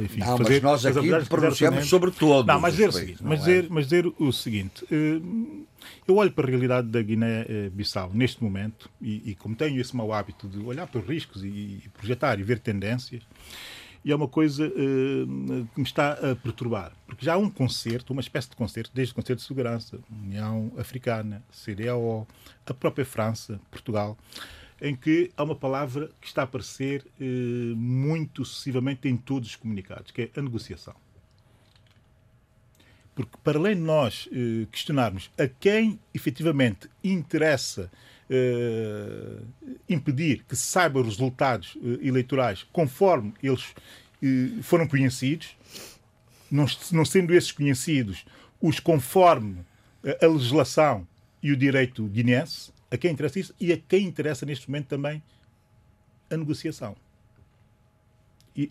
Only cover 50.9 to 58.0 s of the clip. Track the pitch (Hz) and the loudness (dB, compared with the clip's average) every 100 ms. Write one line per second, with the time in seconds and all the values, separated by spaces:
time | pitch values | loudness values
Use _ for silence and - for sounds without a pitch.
50.9 | 110 87 _ _ - 143 139 139 135 127 | 2 -6 _ _ -6 0 4 4 4 2
51.9 | 120 107 104 120 123 165 - - - - | -2 -4 2 4 4 2 -10 -16 -20 -8
52.9 | 123 175 139 147 190 - - 170 160 - | -2 0 0 -4 -4 -8 -4 0 0 2
53.9 | 185 190 - 147 143 143 143 - 143 135 | 2 2 -2 -2 -2 -6 -8 -6 -6 -4
54.9 | 143 143 151 - _ _ _ _ _ _ | -4 -4 -6 -14 _ _ _ _ _ _
55.9 | _ _ _ - 160 151 139 160 151 113 | _ _ _ -8 -6 -4 -4 -6 -8 -10
56.9 | 101 _ _ _ _ _ _ _ _ _ | -12 _ _ _ _ _ _ _ _ _
57.9 | _ | _